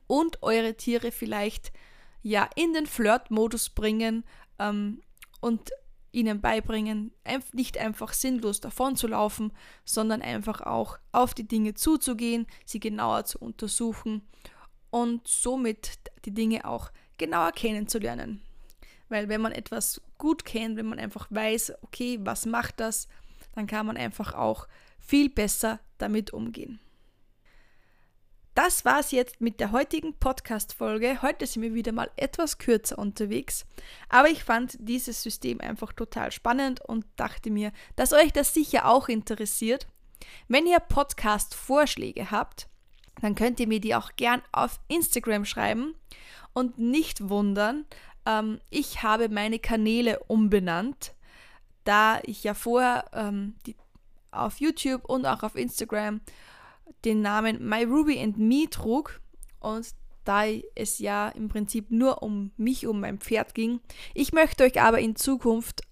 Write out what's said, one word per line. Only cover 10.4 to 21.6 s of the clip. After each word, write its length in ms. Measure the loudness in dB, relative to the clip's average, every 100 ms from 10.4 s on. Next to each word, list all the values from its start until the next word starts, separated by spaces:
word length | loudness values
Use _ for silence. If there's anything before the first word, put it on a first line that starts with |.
| -4 -6
auch 380 | -4 -2 -4 -6 -2
auf 220 | 2 2
die 120 | 0 -2
Dinge 280 | 0 0
zuzugehen, 720 | 0 2 2 2 -2 -2 -2 -4 -10
sie 160 | -10 -6
genauer 440 | -4 -2 0 0
zu 140 | -2 -8
untersuchen 840 | -10 -8 -6 -2 -2 -4 -6 -6 -8 -20 -20 -20 -20 -20 -4
und 360 | 0 0 -2 -2
somit 720 | -2 0 0 -2 -2 -8 -12 -16 -14
die 80 | -8
Dinge 320 | -2 0 0
auch 260 | -2 -8 -8 -16 -20 -8
genauer 340 | -2 2 2
kennenzulernen. 880 | 0 -2 -2 -4 -4 -4 -6 -8 -10 -14 -20 -20 -20 -20 -20 -6
Weil 200 | -6 -2
wenn 120 | -2
man 120 | -2
etwas 480 | -4 -8 -6 -4 -6 -12 -4
gut 280 | -2 0
kennt, 320 | -2 -6 -4 -4
wenn 100 | -6
man 120 | -6
einfach 280 | -8 -10 -8
weiß, 440 | -2 0 0